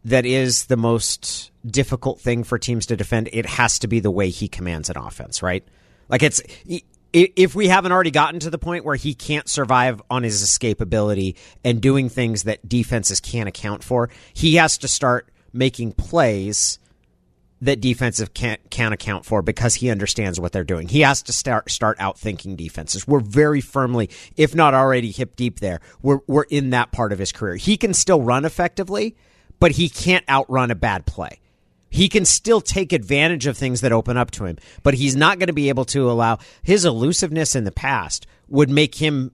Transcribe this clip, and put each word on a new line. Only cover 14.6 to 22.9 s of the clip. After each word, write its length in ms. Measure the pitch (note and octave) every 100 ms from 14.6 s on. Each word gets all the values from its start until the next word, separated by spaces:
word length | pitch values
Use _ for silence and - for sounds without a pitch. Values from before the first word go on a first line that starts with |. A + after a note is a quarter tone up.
| D#3+ -
to 100 | B2+
start 400 | - C3 B2 - _ _
making 400 | A#2+ C3 - A#2
plays 880 | - - E3+ B2+ G#2 F#2+ G#2 - - _ _ _ _ _ _ _ _
that 200 | B2+ C3
defensive 520 | B2+ A#2+ B2 G#2 G#2+
can't, 360 | - A#2+ G#2+ _
can't 240 | - A2+
account 320 | G#2 A2 G2 -
for 160 | G#2+
because 340 | F2 - A#2+ -
he 140 | B2
understands 500 | G#2 G2+ - G2+ F2
what 140 | E2+
they're 100 | G2
doing. 240 | E2+ E2+ E2+
He 140 | C3+
has 200 | C#3 C#3
to 100 | -
start, 360 | - C3+ A2 -
start 300 | - G#2+ G#2
outthinking 560 | G2 - A2 F2+ F#2+ F2+
defenses. 500 | E2 - D#2